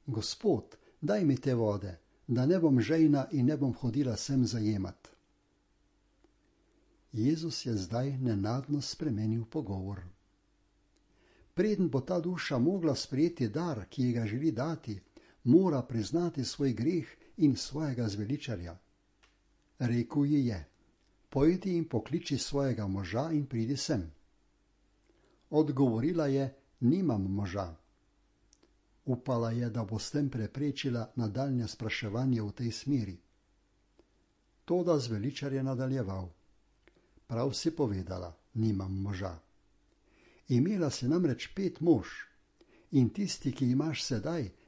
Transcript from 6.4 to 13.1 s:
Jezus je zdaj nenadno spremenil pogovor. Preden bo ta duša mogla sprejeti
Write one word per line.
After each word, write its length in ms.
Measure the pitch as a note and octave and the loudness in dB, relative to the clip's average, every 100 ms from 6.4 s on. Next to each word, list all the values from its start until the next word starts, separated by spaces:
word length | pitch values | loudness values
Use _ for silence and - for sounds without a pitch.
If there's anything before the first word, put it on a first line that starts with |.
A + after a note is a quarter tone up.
| _ _ _ _ _ _ _ | _ _ _ _ _ _ _
Jezus 540 | A2 A#2+ D#3+ E3 C3+ C3+ | -2 0 0 -2 -6 -4
je 100 | A2 | -4
zdaj 400 | F2+ A2+ C3+ C3+ | -2 -2 -2 -2
nenadno 640 | B2 G#2 G2 B2+ C3+ D3 | -2 0 0 -2 -2 -4
spremenil 640 | - - D#3 G#2 A2 A2+ A2 | -4 -6 -4 -2 0 -2 -4
pogovor. 560 | D#3+ G#2 F#2+ F#2+ G2 F2+ - _ _ _ _ _ _ _ _ _ _ _ _ - | -6 -4 -6 -6 -10 -12 -20 _ _ _ _ _ _ _ _ _ _ _ _ -10
Preden 360 | - G#3 G#3 F3 | -2 0 2 2
bo 120 | C3 | 0
ta 180 | - F3+ | 0 -2
duša 380 | E3 F3 - C3 | -2 -4 -2 2
mogla 380 | C3+ G3 D#3+ B2+ | 2 2 0 0
sprejeti 540 | - | -2